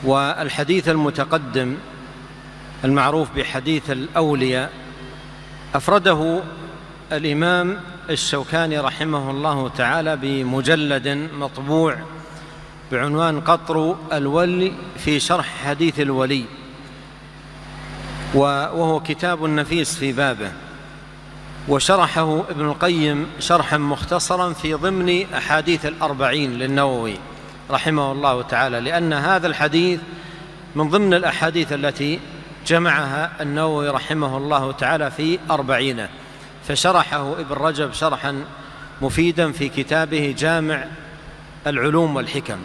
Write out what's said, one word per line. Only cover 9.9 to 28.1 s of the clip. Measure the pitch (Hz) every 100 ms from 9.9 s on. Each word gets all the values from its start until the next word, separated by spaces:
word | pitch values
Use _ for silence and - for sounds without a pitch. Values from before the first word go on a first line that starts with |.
| 151 156 151
بمجلد | 135 139 127 131 131 160 147 139 139 143 160 147
مطبوع | 139 131 139 156 160 123 - - - - - - - - -
بعنوان | 127 139 151 165 151
قطر | 160 170 - 160 160 175 156
الولي | 156 139 151 175 180 190 - - -
في | 151 147
شرح | - 175 - - 139
حديث | 143 165 143
الولي، | 143 131 131 139 113 - - - - - - - - - - - - - - - - - - 139
و-، |
وهو | 139 139 147 165 165 156
كتاب | 160 151 180 170
نفيس | 156 151 147 170 147 165
في | 139
بابه، | 127 139 113 101 76 - - - - - - - - - - -
وشرحه | 139 - 190 170 165 160 156 196
ابن | 156 151
القيم | 147 175 175 151 147 151 -
شرحا | - 175 143 151
مختصرا | 147 143 - 175 - 185 180
في | 160 156
ضمن | 156 175 190 180 175 190
أحاديث | 131 - 151 151 165 151
الأربعين | 160 156 139 131 143 139
للنووي | 120 131 139 139 123 113 98 - - - - -
رحمه | 139 160 151 139